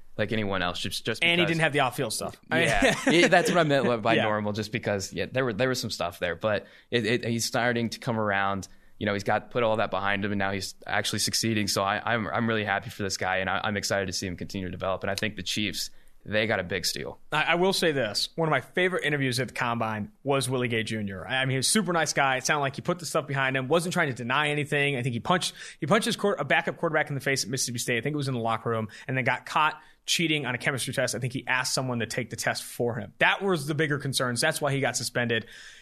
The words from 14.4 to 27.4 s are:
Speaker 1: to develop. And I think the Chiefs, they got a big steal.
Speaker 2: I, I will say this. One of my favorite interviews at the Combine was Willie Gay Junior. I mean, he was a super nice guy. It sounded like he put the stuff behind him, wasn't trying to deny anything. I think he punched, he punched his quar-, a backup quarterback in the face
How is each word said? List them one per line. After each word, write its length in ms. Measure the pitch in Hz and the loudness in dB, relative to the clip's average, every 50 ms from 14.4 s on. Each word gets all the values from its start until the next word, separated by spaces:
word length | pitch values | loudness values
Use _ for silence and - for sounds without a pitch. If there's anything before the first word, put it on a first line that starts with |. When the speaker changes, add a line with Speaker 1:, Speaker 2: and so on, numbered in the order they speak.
| 87 - - 98 92 | -8 -8 -6 -6 -6
Speaker 1:
to 40 | 90 | -6
develop. 300 | 90 87 90 95 92 90 - | -6 -4 -2 -2 -2 -2 -4
And 60 | 98 | -4
I 60 | 98 | -2
think 220 | - 107 107 104 | -2 -2 -2 -4
the 60 | 95 92 | -4 -6
Chiefs, 460 | - - 110 104 98 - - - - - - - - - - - | -4 -2 -2 -2 -2 -2 -4 -6 -8 -10 -14 -20 -20 -20 -16 -8
they 220 | - 101 107 113 | -2 0 0 2
got 140 | 107 113 98 | 2 2 0
a 40 | 90 | 0
big 220 | 87 98 90 87 | -2 -2 -2 -2
steal. 320 | - - 65 64 - - - - - | -2 -4 -4 -6 -8 -10 -14 -8 -4
Speaker 2:
I, 120 | 151 151 151 | -2 0 2
I 120 | 127 165 | 2 2
will 180 | 175 185 196 185 | 4 4 2 2
say 200 | - 190 165 147 | 4 2 2 2
this. 360 | 139 120 104 101 - - - - | 2 0 0 0 -2 -4 -2 -2
One 120 | - 165 | -2 0
of 40 | 156 | 2
my 100 | 151 131 | 2 2
favorite 420 | - - - 185 180 185 185 - - | 0 -2 0 0 2 2 2 0 0
interviews 340 | 147 151 143 135 131 120 131 | 0 0 0 0 0 0 0
at 80 | 127 | -2
the 60 | 107 - | -4 -2
Combine 560 | - 131 120 117 117 113 110 110 107 101 - - _ - | -2 0 0 0 0 0 -2 -2 -4 -6 -8 -10 _ -2
was 240 | 135 143 139 123 123 | 0 2 2 2 0
Willie 180 | 131 127 123 | 0 0 0
Gay 160 | 120 120 110 110 | 0 0 0 0
Junior. 420 | 107 113 110 104 98 98 92 92 | -2 -2 -4 -4 -4 -6 -8 -6
I 200 | 95 131 131 135 | -4 -2 0 0
mean, 60 | 135 | 0
he 60 | 131 | 0
was 100 | 135 120 | 0 2
a 40 | - | 2
super 220 | - 220 190 175 175 | 2 2 2 2 2
nice 200 | 165 156 143 - | 2 2 2 2
guy. 220 | 156 139 135 131 | 4 4 4 2
It 100 | 127 - | 2 2
sounded 160 | - 160 151 | 2 2 2
like 140 | 143 135 - | 0 0 -2
he 60 | - - | -2 -2
put 160 | 175 175 175 | -2 -2 -2
the 80 | 151 | -2
stuff 180 | - - 165 139 | -2 -2 -2 -2
behind 320 | 143 139 139 135 131 131 | 0 0 0 2 2 2
him, 120 | 135 131 127 | 0 2 2
wasn't 240 | 156 180 165 185 - | 2 2 2 2 0
trying 160 | 180 165 143 | 0 0 0
to 40 | 120 | -2
deny 360 | 117 120 117 127 147 151 147 | -4 -2 0 2 2 2 2
anything. 480 | 147 147 139 - 151 143 143 143 143 | 0 0 0 0 2 2 2 2 0
I 40 | 123 | 0
think 120 | 120 135 120 | -2 -2 -2
he 60 | 120 | -2
punched, 340 | - - 180 180 - - - - - - - - | 2 2 2 2 2 -2 -6 -10 -14 -16 -10 -6
he 80 | 160 | 0
punched 180 | 143 190 226 - | 2 2 4 2
his 120 | 240 196 | 2 0
quar-, 180 | - - 202 196 | 0 0 0 0
a 80 | - 143 | 0 0
backup 320 | 131 165 160 165 - - | 2 2 2 2 0 -2
quarterback 320 | - - 165 151 156 147 - | -2 -2 0 2 2 0 0
in 60 | 143 | -2
the 60 | 131 | -2
face 220 | - 139 135 131 | 0 0 0 0